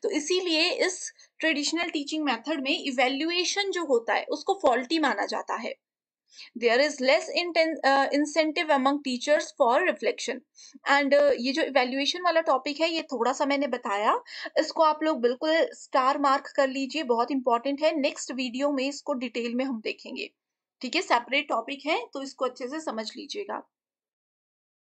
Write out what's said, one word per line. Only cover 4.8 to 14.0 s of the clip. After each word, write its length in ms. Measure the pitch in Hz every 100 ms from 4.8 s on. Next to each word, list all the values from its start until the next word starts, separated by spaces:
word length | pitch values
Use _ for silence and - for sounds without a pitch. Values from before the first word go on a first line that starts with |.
| 247 330
माना 280 | 277 202 208
जाता 280 | 208 -
है। 200 | 190 233 - _ _ _ _ _ - - 226
There 220 | 233 240
is 160 | 294 294
less 320 | 254 311 330 320
inten-, 400 | 349 330 320 320 269
uh, 200 | 277 269
incentive 560 | 285 302 330 311 320 311 277
among 200 | 262 285 269
teachers 380 | 247 294 311 311 -
for 280 | 240 277 359
reflection। 500 | 240 208 - - 233 _ _ - - -
And, 240 | 285 277
uh, 180 | 285 285 240
ये 120 | 247
जो 100 | 285
इवैल्यूएशन 600 | 311 262 254 269 285 359
वाला 180 | 359 330
टॉपिक 400 | 330 262 294 285
है 100 | 330
ये 120 | 320
थोड़ा 300 | 311 254 240
सा 140 | - 277
मैंने 200 | 277 277
बताया, 540 | 240 240 202